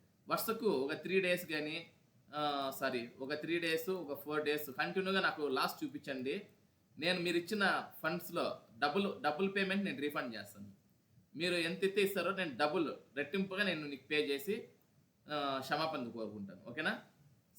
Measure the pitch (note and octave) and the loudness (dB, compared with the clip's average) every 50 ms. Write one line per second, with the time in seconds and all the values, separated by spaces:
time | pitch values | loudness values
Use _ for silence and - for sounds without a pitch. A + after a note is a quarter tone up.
0 | _ _ _ _ - - D#3+ E3+ - A3+ A3 A3+ A#3 G#3 D#3 C3 C3+ C#3+ D#3 D3+ | _ _ _ _ -6 -2 -2 0 0 0 -2 0 2 2 2 2 2 0 -2 -4
1 | - E3+ F#3 F#3+ F#3 F3+ F3+ F3 F3 D#3+ D#3 D3+ D3+ D3+ D#3+ E3+ E3 - - - | -2 2 4 4 4 4 2 2 0 -2 -4 -2 -2 -2 -4 -6 -8 -12 -18 -20
2 | _ _ _ - _ - C#3+ D3+ D3+ D3 C#3+ C#3 C3+ C3+ C3 - C#3 C3 B2+ A#2+ | _ _ _ -20 _ -8 -4 0 0 0 2 0 0 -2 -2 0 0 0 0 0
3 | A#2 A#2 - - C3+ C3 D3+ D3 D3+ D#3 E3+ E3+ E3 E3 D#3+ D#3+ - F#3 F#3 F3+ | -4 -4 -8 -8 -6 -4 -4 -4 -2 0 0 0 2 2 0 0 0 0 -2 -2
4 | D#3+ C#3 C#3 - - D3 D3+ D3+ C3+ D3 D3+ D3 - C#3 B2+ D3 D#3 F3 F3+ F#3+ | -2 -6 -6 -6 -4 -2 0 0 2 2 2 0 0 -4 -2 -2 0 0 2 0
5 | F#3 F#3+ G3 F#3+ F3+ D#3 D3 D#3 D3 C#3 C3 C#3 D#3+ F3 - - D#3 C3+ C3 C#3+ | 2 2 2 4 4 2 2 0 0 0 2 2 2 0 0 -2 -6 -6 -6 -6
6 | - D3 C3+ C3 B2+ C3+ E3 G#3 G3+ - - _ _ _ _ _ _ _ - - | -6 -6 -4 -2 -2 -2 -2 -2 -4 -10 -18 _ _ _ _ _ _ _ -8 -2
7 | D#3 F3 F#3 F3 E3+ F3 E3+ F3 F3 - A3 G#3 G3 F3+ D#3+ C#3 - - - - | 0 2 2 2 2 2 2 2 0 0 2 4 4 4 4 2 -2 -4 -8 -4
8 | - D#3+ F3 E3+ - - E3+ E3 B2+ G#2+ - - - - - - C#3+ D3 D3 G3+ | -2 -2 -2 -2 -4 -4 -2 -2 0 -2 -2 -6 -10 -12 -4 0 0 2 4 2
9 | G3 F#3 - - - D3 D3+ - G3 F#3+ F#3+ G3+ G3 F#3+ G3 G3 G3 E3 C#3 B2+ | 2 0 0 0 0 0 2 2 0 2 2 2 0 2 2 0 0 0 -2 -2
10 | C#3+ D3 D3 D#3 C#3 B2 A2 G#2 G2 - - G2+ G2+ - - - _ _ _ _ | -2 -2 -2 -2 -4 -4 -6 -10 -12 -12 -14 -16 -16 -16 -18 -20 _ _ _ _
11 | _ _ - - - _ - C3+ E3+ F3+ F3+ F3 D#3+ E3 F#3 F#3+ G3 F#3+ G3 G#3 | _ _ -20 -20 -20 _ -6 -2 0 2 2 2 0 0 0 2 2 2 4 4
12 | G3 - - F#3 E3 F3+ G3 F#3+ F#3 D#3 B2 G#2+ D3 D3+ D#3 F3 D#3+ A#2+ - - | 2 4 4 2 0 0 0 0 -2 -2 0 2 2 4 4 4 2 2 -2 -6
13 | - - - C#3 C#3+ - - G3 F#3+ F#3+ F#3 G3 G#3 F#3 E3 D#3 D3+ C#3+ C#3+ C3 | -10 -8 -4 -4 -4 -2 0 -2 0 0 0 0 2 2 0 0 -2 -6 -8 -8
14 | - - D3+ D3+ C3+ C3+ C#3 C#3 - G3 A3 A#3+ - - - _ _ _ _ _ | -4 0 2 2 2 2 0 -2 -2 -2 -4 -4 -6 -10 -16 _ _ _ _ _
15 | _ _ _ _ - - D3+ D3 C#3+ C#3 C3+ C3 B2+ - D3+ D3+ D#3+ D#3 D#3 C#3 | _ _ _ _ -8 -4 -2 -2 0 0 0 -2 0 0 2 2 2 2 0 -2
16 | B2 A2+ A2 A#2 A2 G#2 G#2 G#2+ G2 G2 F2+ - - B2 A#2+ D3+ D#3+ F#3+ A#3 - | -4 -4 -6 -6 -6 -6 -6 -8 -8 -10 -10 -12 -14 -10 -4 -2 0 0 -2 -2
17 | - - _ _ - - - _ _ _ - | -6 -16 _ _ -20 -20 -20 _ _ _ -14